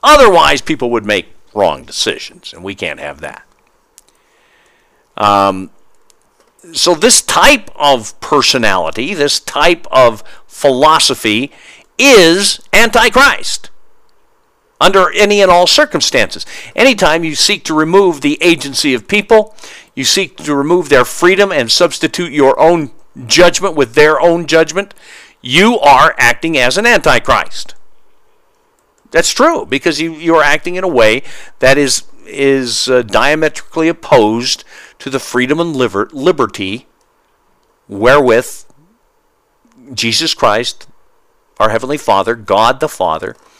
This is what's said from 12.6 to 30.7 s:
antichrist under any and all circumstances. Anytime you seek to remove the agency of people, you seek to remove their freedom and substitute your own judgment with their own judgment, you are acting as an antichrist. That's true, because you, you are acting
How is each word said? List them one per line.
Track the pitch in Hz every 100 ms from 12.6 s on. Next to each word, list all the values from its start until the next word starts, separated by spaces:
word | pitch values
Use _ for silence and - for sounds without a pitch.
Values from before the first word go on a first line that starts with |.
| -
antichrist | 196 226 226 233 240 277 262 - - - - - - _ _ _ _ _ _ _ _
under | 170 190 180
any | - 208 208
and | 190
all | 175 175
circumstances. | - 294 165 - 131 101 - - - - -
Anytime | 254 220 185 160
you | 165
seek | 147 - 202
to | -
remove | 156 156 185 196 151
the | 139 151
agency | 165 170 139 131 139
of | 127 -
people, | 208 202 226 208 - - - - -
you |
seek | 131 - 190 -
to | 151
remove | 143 143 175 151
their | 135
freedom | 123 - 175 190 202
and | 165 117
substitute | - 175 - 160 - 175
your | 143 135 131
own | 156 175 143 - - - 123
judgment | - 175 175 190
with | 160 127
their | 120 151 151
own | 170 170 165
judgment, | 160 160 160 202 - - - - _
you | 127 139 208 240
are | 143 131 151 127
acting | 123 123 160 156
as | 123 147
an | 226
antichrist. | 226 - 127 - 117 - - - - - - - _ _ _ _ _ _ _ _ _ _
That's | 156 -
true, | - 285 339 -
because | 135 170 147
you, | 165
you | 156 170 160
are |
acting | 147 151 -